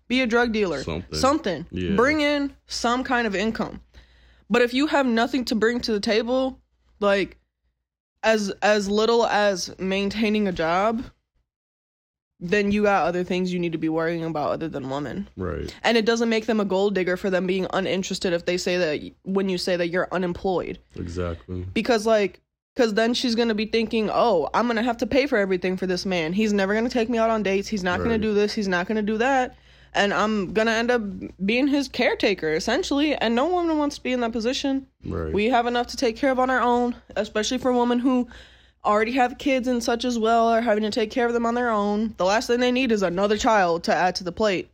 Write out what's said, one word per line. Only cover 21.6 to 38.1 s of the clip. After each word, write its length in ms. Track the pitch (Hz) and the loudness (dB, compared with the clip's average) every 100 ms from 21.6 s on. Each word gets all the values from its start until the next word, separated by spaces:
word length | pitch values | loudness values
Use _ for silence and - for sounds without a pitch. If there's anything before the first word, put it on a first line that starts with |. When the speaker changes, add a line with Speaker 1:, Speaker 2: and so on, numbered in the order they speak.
| 92 | -6
Speaker 1:
Because, 320 | 220 220 233 214 | -4 0 0 2
like, 340 | 220 190 - _ _ _ - | 2 2 -4 _ _ _ 0
'cause 180 | 233 | 0
then 220 | 202 226 240 | 2 0 0
she's 180 | 262 | 0
gonna 220 | 226 233 214 | 0 0 0
be 100 | 214 | -2
thinking, 420 | 226 226 226 202 | -2 0 0 0
"Oh, 360 | 139 226 180 143 | 2 2 2 0
I'm 140 | 190 240 | 0 0
gonna 160 | 226 | 0
have 140 | 247 233 | 0 -2
to 100 | 254 | 0
pay 180 | 277 285 | 0 2
for 120 | 220 | 2
everything 380 | 190 185 185 185 | 0 0 -2 -2
for 100 | 185 | -2
this 180 | 180 196 | -2 -2
man. 260 | 180 156 | -2 0
He's 200 | 190 220 | 0 2
never 220 | 202 190 214 | 2 2 0
gonna 140 | 240 | 0
take 180 | 247 226 | 0 0
me 80 | 233 | 2
out 140 | 226 | 2
on 100 | 220 | 2
dates. 260 | 196 196 190 | 0 -2 -2
He's 140 | 214 | -4
not 140 | 180 180 | -2 0
gonna 140 | 233 | 0
Speaker 2:
Right. 100 | 226 | 0
Speaker 1:
do 140 | 214 202 | 2 2
this. 180 | 208 | 0
He's 140 | 220 196 | 0 -2
not 180 | 180 185 | -2 0
gonna 140 | 220 | -2
do 160 | 208 220 | -2 0
that. 380 | 247 269 247 - - - - - | 2 2 0 -6 -20 -20 -6 0
And 180 | 202 | 2
I'm 400 | 160 208 214 180 | 2 0 0 -2
gonna 200 | 185 220 | 0 0
end 180 | 220 233 | 0 0
up 100 | 247 202 185 185 - | 0 -2 -8 -12 -6
being 240 | 196 240 277 | -2 0 2
his 200 | 285 262 | 0 -2
caretaker, 640 | - 247 453 240 190 156 | 0 0 2 0 0 0
essentially." 600 | 156 - 254 - 277 302 - | -2 0 -2 0 0 0 0
And 180 | 226 | 0
no 140 | 233 311 | 0 0
woman 320 | 359 339 302 | 0 0 0
wants 160 | 294 - | -2 -4
to 80 | |
be 80 | 247 | -4
in 60 | 254 | -2
that 120 | 233 | -2
position. 540 | 233 220 277 277 269 269 _ | -2 -2 -2 -2 -2 -6 _
Speaker 2:
Right. 300 | - 90 78 | -8 -6 -2
Speaker 1:
We 120 | 180 214 | 0 2
have 200 | 247 240 | 2 2
enough 220 | 240 240 | 0 -4
to 100 | - | -2
take 200 | 247 220 | -2 0
care 120 | 277 | 0
of 80 | 254 | 2
on 140 | 254 | 2
our 100 | 254 | 2
own, 360 | 240 240 240 240 - - | 2 2 0 -4 -8 -6
especially 420 | 214 214 214 254 | -4 -2 -2 -2
for 160 | 254 | 0
women 240 | 247 240 240 | 2 2 2
who 300 | 254 | 2